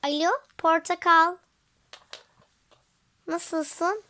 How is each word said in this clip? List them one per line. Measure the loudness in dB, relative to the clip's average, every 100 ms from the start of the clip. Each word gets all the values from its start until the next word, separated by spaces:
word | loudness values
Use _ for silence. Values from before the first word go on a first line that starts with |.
alo, | -4 0 0 -2 -6 _
Portakal. | 0 2 0 -4 4 4 4 0 _ _ _ _ _ -20 _ -20 _ _ _ _ _ _ _ _ _ _ -8
Nasılsın? | -8 -4 -4 -4 -4 -4 -4 -10